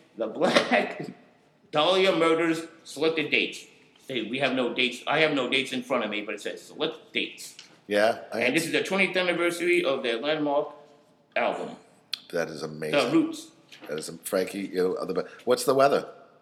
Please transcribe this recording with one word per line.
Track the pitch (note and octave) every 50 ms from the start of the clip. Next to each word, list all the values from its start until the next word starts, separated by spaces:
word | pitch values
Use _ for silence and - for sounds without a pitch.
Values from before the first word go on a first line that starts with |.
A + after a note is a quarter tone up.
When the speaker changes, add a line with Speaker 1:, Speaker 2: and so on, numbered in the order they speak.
| - _ _
Speaker 1:
the | G#2+ A2+
Black | A2 A2 C3+ E3+ - - - - - A#3+ - - - - - - - - - - _ _ _
<laughs> | _ _ _ _ _ _
Dahlia | - D3+ D#3 F3+ F#3+ F#3 F#3+ F#3+ E3+
Murders | D#3+ E3 E3 D#3+ E3 E3+ E3 D#3+ D#3+ - - - - -
selected | - - C3+ D#3 D#3+ D#3+ D#3 D3 C#3+
dates. | B2+ A2 F2 - - - - - - - _ _ _ _ _
Hey, | - C3 A#2 G#2+ G2+
we | B2+ C3+
have | C#3+ B2+ B2+
no | C3 A#2+ A2+ -
dates. | C3 B2+ A#2+ - - -
I | - C#3+ D#3+
have | D#3 D3+
no | D3 C3+ B2 A#2+
dates | C3 C3+ B2+ -
in | C3+ B2+
front | B2 - C3 A#2+ G#2+
of | G#2
me, | G#2 G#2
but | G2+ G#2+ G2+
it | G2+
says | - G2 F2 -
select | - - E2 - D#3 D#3+ D#3 - - -
dates. | - A2 E2+ - - - - - - - - - - - _
Speaker 2:
Yeah. | - G2+ G2+ G#2+ A2+ - - - -
I | G#2 A2+
Speaker 1:
And | A#2+ B2+ C#3
this | E3 E3
is | D3
the | D3 C#3
twentieth | - - F#3+ G3 F#3 F3 F3+
anniversary | F#3 F3+ F3 E3+ E3 F3 F3 E3+ E3+ E3+ F3 F3 F3 -
of | C3 C3+ A#2
their | B2 A#2+ A#2 A2+
landmark | C#3+ D3+ D#3 D3+ D3 D3 C#3+ D3 D3 - - - - - - _ _ _ _ _ _ _ -
album. | A2+ A#2 G2+ - - - - - - - _ _ _ _ _ - - - -
Speaker 2:
That | F2 E2+ E2 D#2+
is | D#2+ C#2+
amazing. | D#2 D#2 D2+ D#2 D#2 D#2 C#3+ C#3+
Speaker 1:
The | B2 B2+ D#3
Roots. | D#3+ D3+ - - - - - - _ _ _ - - - -
Speaker 2:
That | D2+ D#2+
is, | D#2+ E2 E2 - -
Frankie, | - G2+ F#2 F#2 - - G2+ F#2+ -
you | E2+ F2+ F2+ F#2 F2 -
are | D#2
the | F2+ F2
best. | F2+ - - - - -
What's | A#2+ B2 B2 -
the | C#3 C3
weather? | C3+ C3+ D3 B2 E2+ - - - - - - _ _